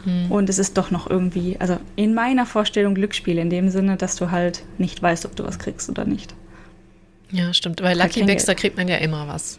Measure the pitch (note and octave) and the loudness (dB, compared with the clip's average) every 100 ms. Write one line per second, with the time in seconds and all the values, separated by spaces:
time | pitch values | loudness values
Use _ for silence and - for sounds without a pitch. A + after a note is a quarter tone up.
0 | F#3+ F3+ F3+ G3+ F#3+ F#3+ G3 - F#3 F3 | -2 0 2 2 2 2 0 0 0 -2
1 | - F#3 F3+ F3 F3+ F#3+ F3+ E3+ - - | 0 0 2 0 -2 -2 0 -2 -4 0
2 | G#3+ A3+ A#3+ C4 A#3+ G#3+ G#3 G#3+ G3+ G3 | 2 2 2 2 2 0 2 2 2 2
3 | G3+ - - E3+ E3+ F3+ F#3+ F#3 G3 F#3+ | 0 -2 0 0 2 2 2 2 2 2
4 | F#3 - F3+ F3 F3 E3+ - - F3+ - | -2 -2 0 0 0 -2 -12 -4 -4 0
5 | F3 E3+ G#3 - - G3 - - - - | 0 0 -4 -8 -8 -6 -8 -8 -8 -4
6 | - - - - - - - - - - | -2 -4 -6 -18 -20 -20 -20 -20 -20 -20
7 | - _ - F#3 F3 F3 F3 E3 F3+ F3 | -20 _ -6 -2 0 0 -2 0 2 4
8 | F3 - G3+ G3 - F#3 G3+ - F3+ E3+ | 2 4 4 4 2 2 0 0 0 0
9 | D#3 D3+ D3 D#3 - | 0 -2 -6 -8 -10